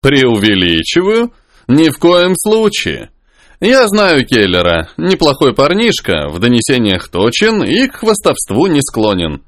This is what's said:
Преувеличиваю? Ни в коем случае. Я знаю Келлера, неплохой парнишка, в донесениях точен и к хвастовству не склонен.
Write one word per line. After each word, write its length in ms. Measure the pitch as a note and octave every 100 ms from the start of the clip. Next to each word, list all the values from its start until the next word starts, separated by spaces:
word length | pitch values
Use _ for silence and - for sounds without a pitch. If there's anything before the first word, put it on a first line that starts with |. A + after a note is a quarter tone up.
Преувеличиваю? 1300 | C#3 C#3 B2+ A2+ G#2 G2 F2+ E2 F2+ F3 F#3 A3+ A#3+ _ _ _ -
Ни 220 | C#3 D#3+
в 100 | C3+
коем 360 | E3+ F3 F3+ F#3
случае. 760 | G#3 A3 A3 - - C2 A1 _ _ _ _ -
Я 280 | G#3 C4 A3+
знаю 360 | G#3 G3 D3+
Келлера, 680 | A#2+ A#2+ G2 F2+ F2 E2+ D#2+ -
неплохой 560 | F3 F#3 D3+ C3+ C#3
парнишка, 760 | A#2 C#3+ F#3+ A#3 - - E2 D2
в 100 | E2
донесениях 680 | A#2 B2 - B2+ G#2+ F2+ -
точен 560 | F2 A2 - G#3+ A3
и 240 | - F3 B3+
к 80 | -
хвастовству 720 | A3 G#3+ F3+ E3+ - G2 F#3
не 120 | D3
склонен. 600 | C#3 - G#2+ F#2+ E2 C#2